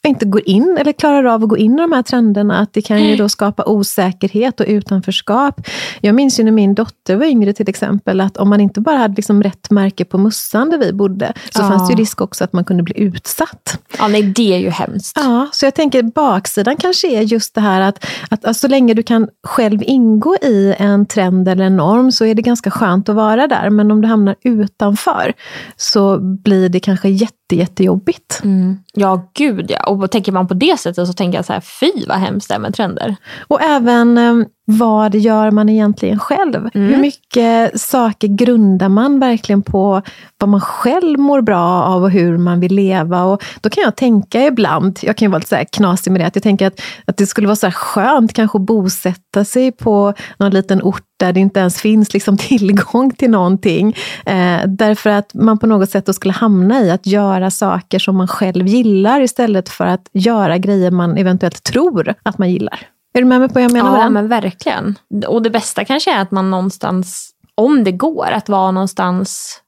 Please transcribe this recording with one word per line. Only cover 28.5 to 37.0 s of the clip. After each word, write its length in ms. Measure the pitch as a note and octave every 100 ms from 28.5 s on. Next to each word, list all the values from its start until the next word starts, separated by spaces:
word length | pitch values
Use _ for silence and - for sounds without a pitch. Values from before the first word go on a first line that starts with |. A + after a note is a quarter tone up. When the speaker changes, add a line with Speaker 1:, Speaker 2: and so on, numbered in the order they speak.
| F#3+ F#3 F#3+ _
Speaker 2:
Ja, 360 | - G3 F#3 F#3
gud 380 | - C#4+ F#3+ F3+
ja. 120 | - -
Och 180 | G3 F#3+
tänker 200 | A3+ G3
man 160 | F#3+ F#3
på 60 |
det 260 | F#3 D4 D#4+
sättet 280 | E3 F3 F3+
så 60 |
tänker 240 | F3+ F3+ F3+
jag 80 | F3
så 80 |
här, 80 | G2+
fy 300 | - - C#4+ G4+ -
vad 100 | -
hemskt 320 | F#3+ G3+ -
det 60 | G#2
är 40 |
med 140 | G#2
trender. 420 | - A3+ - - G3 - - -
Speaker 1:
Och 140 | C#4+
även, 560 | D#4 C#4+ A#3+ A#3+ A#3 A#3+
eh, 160 | A#3 A#3 G#3+ _ -
vad 500 | G#3+ A#3 G#3+ G#3+ G#3
gör 360 | G#3+ G#3+ G#3+
man 180 | G#3 G#3+
egentligen 500 | A3 G#3 G#3 F#3+ G#3
själv? 500 | - D4 F#4 - A3+
Speaker 2:
Mm. 140 | G3+ G3+
Speaker 1:
Hur 80 |
mycket 840 | C4+